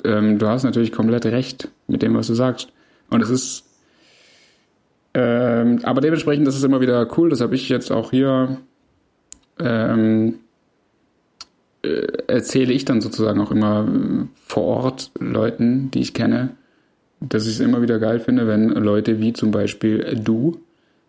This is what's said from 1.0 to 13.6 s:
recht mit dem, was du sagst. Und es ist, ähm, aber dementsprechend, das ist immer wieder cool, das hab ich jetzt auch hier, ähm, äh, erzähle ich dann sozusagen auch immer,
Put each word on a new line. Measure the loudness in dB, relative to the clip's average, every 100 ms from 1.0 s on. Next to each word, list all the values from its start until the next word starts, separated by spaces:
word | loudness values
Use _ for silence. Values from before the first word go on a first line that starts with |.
| 0 0 0
recht | -2 -4 -8 -16 -12 -4
mit | 0
dem, | 2
was | 0 0
du |
sagst. | 0 0 -2 -10 _ _ _ _
Und | 0
es | 0
ist, | -2 -4 -10 -14 _ _ _ _ _ _ _ _ _ _ _ _ _ _
ähm, | -2 0 2 0 2 2 2
aber | 0 0
dementsprechend, | 2 0 0 2 2
das | 2
ist |
immer | 2 2
wieder | 2 2 0 2
cool, | 2
das | 2
hab | 0
ich | -2 -2
jetzt | -2 -2
auch | -4 0
hier, | 0 2 2 0 -4 -12 _ _ _ _ _ _ -20 _ -6
ähm, | -2 0 0 2 2 2 0 -2 -12 _ _ _ _ _ _ _ _ -20 -20 _ _ _
äh, | -6 -4 -4 -6 -2
erzähle | -2 0 0 2
ich | 0
dann | 0 -2
sozusagen | -2 -2 0 0
auch | 0
immer, | 0